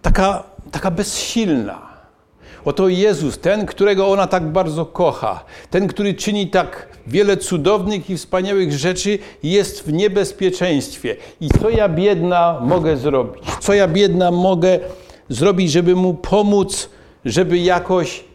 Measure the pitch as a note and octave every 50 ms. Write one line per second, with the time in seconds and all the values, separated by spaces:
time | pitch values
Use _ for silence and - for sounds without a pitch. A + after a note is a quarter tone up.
0 | - - - - F#3+ G3 G3 - - - - - - - - - - F#3+ E3+ F3
1 | G3+ - - - - - - A#3 A3 F#3 D3+ B2 G#2+ G2 F2+ E2+ - - - -
2 | - _ _ _ _ _ _ _ - - - - - D3 C#3+ - F#3+ F#3 F3+ F3+
3 | G3+ G#3+ G3 C#3+ D3+ C3+ A2 - - E3+ G3+ G#3+ G3+ - - - G3 G#3 G3+ F#3+
4 | G3 G3 G3 G3 F#3 F3+ F#3 F#3 E3 D#3 D#3 F#3+ F#3 D#3+ D3+ D#3+ E3 - - -
5 | F3 D3+ - - - G#2+ F#2 D#2+ - - - - - - - F3+ G3+ F3+ - -
6 | G3+ G3+ F#3 - - G#3+ G#3 G#3 G3 D#3 - F#3 E3 - - - - - - -
7 | - A2+ A#2+ F#3 G#3 G3+ G3 F#3+ - - F#3 E3 C#3+ F3+ G#3+ G#3 F3+ G#3 G#3+ F#3+
8 | D3 - F#3+ D#3 - - - F#3 F#3 G3 G3+ G3 F#3 D3+ C#3+ C#3 C3+ F3 F3+ F3+
9 | - G3+ G#3 G3+ G#3 - - - - D#3+ F3+ G3+ F#3+ F#3+ - - - D#3+ D3+ E3+
10 | G3+ G#3 F#3 G3+ F#3+ G3 - - F#3+ F#3 F3+ - F3 F3+ D#3 C#3 B2+ - - -
11 | - - G#2 - - - - _ E3 D3 - - - A3 A#3 A3+ G#3 G3 D#3+ E3
12 | F#3 G#3 G3+ E3+ E3 F3+ F3+ F3 E3+ E3+ E3 C#3 A#2+ C3 F3 F3+ D#3 D#3+ D#3 C3
13 | B2 D3+ C#3 C3 A#2+ A2 - - - - - - - - G3+ G3+ G3 E3+ D#3 G3
14 | G3+ F#3+ E3+ F3+ F3+ F3 F3 F3 F3+ F#3+ F#3+ E3+ E3+ F#3 F#3 E3+ - - - -
15 | - - - - _ - B2 A2 D3+ G3+ F#3+ F3 F#3 E3 C#3+ E3 - F3 F3+ F#3
16 | F#3 F#3 F3 - - - F#3+ G#3+ G#3 G#3 G3+ G3+ F#3 G3 - - - - - -
17 | - - - _ _ C3 A2 E3 F#3 D#3+ F3 F3 F3 F3+ F3+ F3 F3 - F#3 F3+
18 | E3 - - - - -